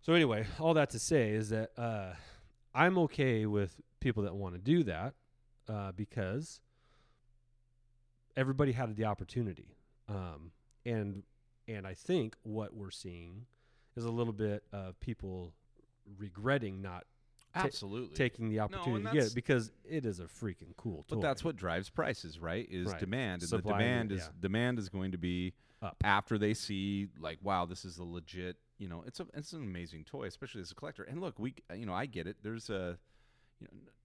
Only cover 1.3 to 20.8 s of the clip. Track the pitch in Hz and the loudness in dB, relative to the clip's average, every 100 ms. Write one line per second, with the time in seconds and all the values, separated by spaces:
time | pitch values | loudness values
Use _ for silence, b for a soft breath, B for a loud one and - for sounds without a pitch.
1.3 | 107 107 110 110 - 117 107 95 85 B | 4 2 0 0 -2 -2 -2 -4 -10 B
2.3 | B B _ _ 127 175 185 160 - 135 | B B _ _ 6 8 8 4 4 4
3.3 | 113 107 104 95 - - _ 135 110 101 | 6 4 4 2 -2 -20 _ 0 2 0
4.3 | 95 95 90 104 170 127 80 110 - _ | -2 -6 -4 4 6 6 0 -4 -8 _
5.3 | _ _ _ - 107 98 92 104 - 95 | _ _ _ -6 -4 -4 -4 -6 -2 -2
6.3 | 113 160 - _ _ _ _ _ _ _ | -2 -6 -12 _ _ _ _ _ _ _
7.3 | _ _ _ _ _ _ _ _ _ _ | _ _ _ _ _ _ _ _ _ _
8.3 | - 135 135 143 120 120 107 110 101 95 | 0 0 4 4 4 -2 0 0 0 -2
9.3 | - 113 87 - - _ _ - 101 90 | -2 -2 -4 -12 -20 _ _ -8 -6 -6
10.3 | 73 82 - _ _ 123 113 101 98 - | -10 -14 -18 _ _ -2 -2 -2 -6 -12
11.3 | _ _ _ - 107 95 92 - 180 110 | _ _ _ -10 -8 -8 -10 0 0 0
12.3 | - 113 107 104 107 98 - 95 87 85 | -6 -6 -6 -6 -8 -12 -10 -12 -12 -12
13.3 | 95 120 _ _ _ _ - 117 117 117 | -14 -16 _ _ _ _ -6 -2 0 0
14.3 | 104 107 104 _ 101 95 92 - 113 95 | 0 0 -2 _ -10 -8 -8 -6 -6 -6
15.3 | 92 87 - _ _ _ _ - 98 101 | -8 -10 -14 _ _ _ _ -20 -12 -10
16.3 | 90 110 139 110 95 98 90 - _ _ | -4 2 2 2 -4 -6 -8 -12 _ _
17.3 | - _ 175 190 - 98 107 123 - 127 | -20 _ 0 0 -2 -6 -6 -6 2 2
18.3 | - 113 107 104 190 135 110 104 151 117 | 2 0 2 0 0 0 0 2 4 4
19.3 | 120 - 131 110 - - 160 123 90 85 | 2 2 2 2 -10 -6 -2 -2 -4 -8
20.3 | - 113 87 85 - | -6 -6 -6 -12 -8